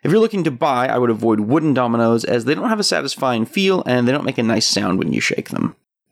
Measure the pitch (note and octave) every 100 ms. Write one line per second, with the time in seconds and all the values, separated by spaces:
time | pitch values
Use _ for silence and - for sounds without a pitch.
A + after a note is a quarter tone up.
0 | - G3+ A3 G3+ D#3+ B2 D#3 B2 B2+ A#2+
1 | A#2+ A2 A#2 A2 G#2+ D3+ D#3 B2+ B2 A#2
2 | A#2 A#2 - A#2+ A#2 D#3+ B3 A3 G3 E3+
3 | C#3 - C3+ A#2+ A#2 - F#3+ F#3 - B2
4 | A#2+ C#3 - B2+ A2+ A2+ - - G2+ F#2
5 | - A1+ - - - - - - _ _
6 | _